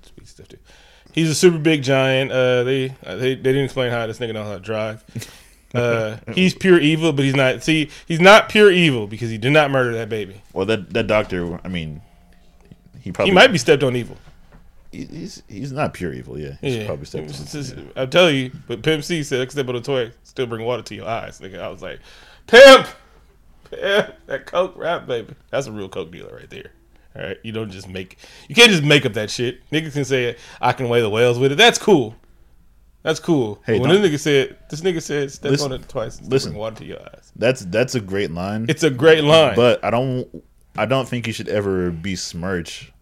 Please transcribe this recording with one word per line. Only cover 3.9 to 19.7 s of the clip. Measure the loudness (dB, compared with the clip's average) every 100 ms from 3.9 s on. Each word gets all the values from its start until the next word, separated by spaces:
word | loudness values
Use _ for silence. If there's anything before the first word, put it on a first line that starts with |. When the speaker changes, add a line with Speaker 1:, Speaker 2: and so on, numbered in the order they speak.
Speaker 1:
how | -2 -6
this | -6
nigga | -8
knows | -6 -8
how | -12
to |
drive. | -8 -6 -6 -8 -14 -14 -14 -20
Speaker 2:
<laughs> | -20 _ _
Speaker 1:
Uh, | -2 0 0 -2 -8 -8
he's | 0 0 2
pure | 4 4
evil, | 4 2 0
but | 0
he's | 0 2
not. | 0 0
See, | -2 -2 -2 -10 -8
he's | 4
not | 8 8 6
pure | 6 6
evil | 6 2 0 -4
because | -8 -8
he | -4
did | 2
not | 2 2
murder | 2 0 -2
that | -6
baby. | -6 -8 -14 -14
Speaker 2:
Well, | -6 -2
that, | -2 -2 -4
that | 0
doctor, | 0 0 -4 -4 -8
I | -8
mean, | -8 -8 -12 -18 _ _ -20 -20 _ -20 -20 -20 -18
he | -14
probably | -2 2
Speaker 1:
He | 6
might | 6
be | 4
stepped | 2 2
on | 2 -2
evil. | -8 -14 -20 -20 -20 -20 -20 -20 -20
Speaker 2:
He, | -16 -14
he's, | -14 -16 -18 -18
he's | -14 -12
not | -6 -6
pure | -6 -10
evil, | -10 -12 -12
yeah. | -12 -8
He's | -6 -6
Speaker 1:
Yeah. | -6
Speaker 2:
probably | -10 -10
stepped | -12 -12
Speaker 1:
It's | -14 -14
Speaker 2:
on | -12
Speaker 1:
just, | -12 -14
Speaker 2:
yeah. | -16 -8
Speaker 1:
I'm | -2
telling | 4 4 2
you, | -4 -10 -12
but | -6
Pimp | -2 -2
C | -2 -6
said, | -4 -4 -4
"Step | -6
on | -6